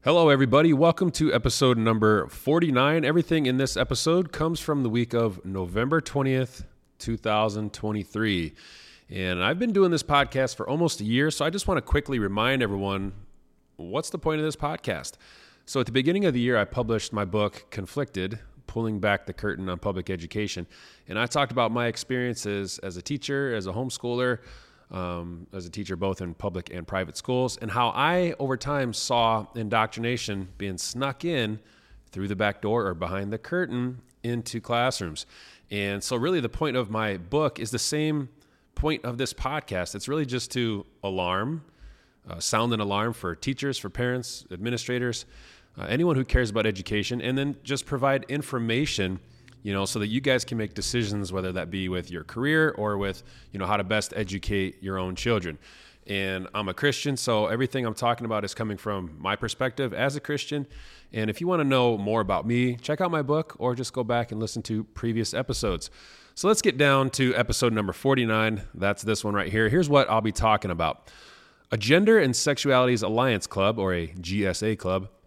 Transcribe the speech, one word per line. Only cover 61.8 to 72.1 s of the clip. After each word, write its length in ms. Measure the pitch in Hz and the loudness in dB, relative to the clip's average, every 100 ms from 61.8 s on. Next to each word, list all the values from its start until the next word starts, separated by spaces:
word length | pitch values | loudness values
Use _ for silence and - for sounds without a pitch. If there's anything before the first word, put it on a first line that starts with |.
| 123 110 | 4 4
more 260 | 101 113 | 2 0
about 260 | 98 92 92 | 2 0 2
me, 280 | 120 123 120 | 2 2 -2
check 240 | - 151 | -4 -2
out 100 | 180 | 0
my 100 | 160 | 0
book 340 | 135 151 156 - | 0 0 -2 -4
or 160 | 123 123 | -2 -2
just 180 | 127 | -4
go 100 | - | -4
back 280 | 113 120 113 | 0 0 -2
and 100 | 107 | -4
listen 220 | 110 117 | -4 -6
to 200 | - 110 | -4 -4
previous 480 | 110 - 117 113 107 | -4 -6 -2 0 -2
episodes. 600 | - - 113 110 107 - - - - - | -2 -2 -2 0 -2 -6 -18 -20 -20 -20
So 140 | - 185 | -2 2
let's 160 | 214 | 4
get 160 | 214 127 | 2 4
down 320 | 143 135 135 | 4 6 2
to 240 | - 127 117 | 2 2 4
episode 360 | 120 113 123 | 0 2 2
number 220 | 110 101 | 2 -2
forty-nine. 720 | 95 135 131 117 110 110 107 - | 0 2 2 4 2 2 -2 -8
That's 300 | - 98 101 | -2 -2 0
this 200 | 104 107 | -2 -2
one 120 | 104 101 | 0 -2
right 160 | 90 | 0
here. 180 | 107 110 | 2 4
Here's 200 | 147 156 | 4 4
what 200 | 143 127 | 4 6
I'll 120 | 110 | 2
be 100 | 110 | 2
talking 400 | - 113 107 98 | 0 2 2 0
about. 400 | 85 82 - - - - - - _ _ | 0 -2 -2 -12 -20 -20 -20 -20 _ _
A 60 | 113 | -4
Gender 400 | 101 160 208 | 4 6 8